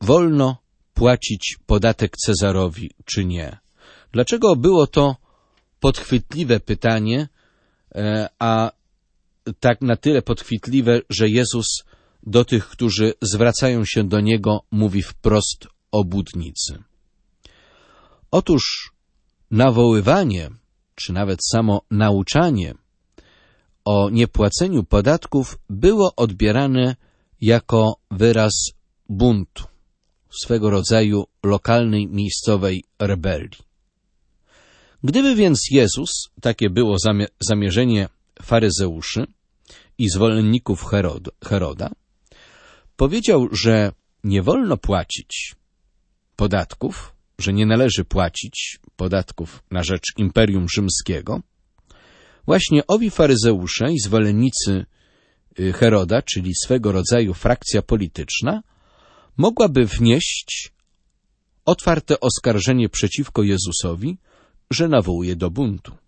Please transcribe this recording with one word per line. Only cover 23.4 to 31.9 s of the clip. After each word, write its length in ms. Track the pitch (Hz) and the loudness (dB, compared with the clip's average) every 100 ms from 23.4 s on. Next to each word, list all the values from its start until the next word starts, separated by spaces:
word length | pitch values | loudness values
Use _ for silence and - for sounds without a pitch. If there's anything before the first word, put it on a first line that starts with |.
| _ _ _ _ - | _ _ _ _ 0
o 240 | 101 101 | 2 2
niepłaceniu 760 | 113 117 - 104 - 185 165 | 2 2 2 0 0 0 0
podatków 760 | 92 104 101 165 - 143 127 - - | 2 2 2 0 0 -4 -4 -8 -12
było 460 | 98 170 214 190 - | 0 2 4 2 0
odbierane 800 | 117 95 107 110 139 131 127 127 _ _ _ _ | -2 0 0 2 2 2 0 -2 _ _ _ _
jako 540 | 110 117 - 113 110 110 _ | 2 2 2 2 2 0 _
wyraz 420 | 95 113 113 107 - - - _ _ - | 0 2 4 2 0 -6 -10 _ _ -10
buntu, 540 | 101 123 107 92 - - _ _ _ _ _ _ - | 0 2 2 -2 -12 -18 _ _ _ _ _ _ -14
swego 260 | - 117 104 | -4 -2 2
rodzaju 560 | 101 - 113 107 104 - _ | 0 2 2 2 0 -2 _
lokalnej, 640 | 101 101 - 117 117 | -2 0 2 2 2